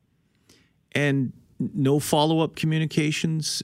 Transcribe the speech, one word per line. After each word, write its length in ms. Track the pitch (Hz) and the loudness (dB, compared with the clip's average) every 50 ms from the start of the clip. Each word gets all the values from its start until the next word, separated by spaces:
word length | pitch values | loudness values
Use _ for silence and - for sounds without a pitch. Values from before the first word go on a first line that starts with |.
| _ _ _ _ _ _ _ _ _ _ _ _ _ _ _ _ _ _ | _ _ _ _ _ _ _ _ _ _ _ _ _ _ _ _ _ _
And 400 | - 143 143 143 139 139 131 - - - - _ _ | -4 -2 0 2 2 0 0 -2 -6 -12 -20 _ _
no 420 | _ 127 110 - 151 135 131 143 147 | _ -8 -6 -2 0 2 2 2 2
follow-up 580 | - - - 151 147 160 165 160 160 151 - | 2 2 2 4 4 4 4 2 0 -2 -2
communications 1080 | - - 156 156 160 156 147 - 165 151 151 156 - - 165 160 156 151 - - - | -4 -2 0 0 0 0 0 0 0 0 0 -2 -2 -2 -2 -2 -4 -4 -4 -6 -8